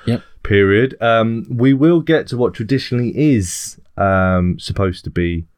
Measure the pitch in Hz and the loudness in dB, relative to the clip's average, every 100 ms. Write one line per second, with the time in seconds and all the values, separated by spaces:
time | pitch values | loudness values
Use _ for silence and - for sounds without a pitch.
0 | - 120 - - - 101 98 104 135 - | -6 -6 -6 -14 0 2 4 4 2 -2
1 | 117 113 113 113 - 123 131 135 160 170 | 0 2 2 -4 -6 0 2 4 4 2
2 | 156 156 - 120 123 - 110 135 - 123 | 2 -2 -2 -2 -2 -2 -4 -4 -2 -4
3 | 120 - 151 120 87 - - - - - | -2 0 2 2 0 -6 -14 -18 -18 -2
4 | 98 95 92 92 90 82 - 98 95 87 | 0 2 2 2 0 -2 -6 -2 -2 -4
5 | - - 87 82 82 | -6 -4 -2 -4 -8